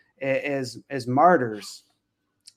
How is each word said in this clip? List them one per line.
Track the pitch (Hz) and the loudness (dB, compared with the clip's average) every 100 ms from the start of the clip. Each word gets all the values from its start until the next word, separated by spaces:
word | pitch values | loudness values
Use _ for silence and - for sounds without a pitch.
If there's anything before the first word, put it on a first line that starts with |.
| _ _ | _ _
a-, | 135 135 143 | -4 -2 -2
as, | 139 123 113 - | -4 -6 -10 -10
as | 139 120 | -8 -2
martyrs. | 127 170 170 120 107 - - _ _ _ _ _ _ - | 4 6 6 2 -6 -12 -18 _ _ _ _ _ _ -20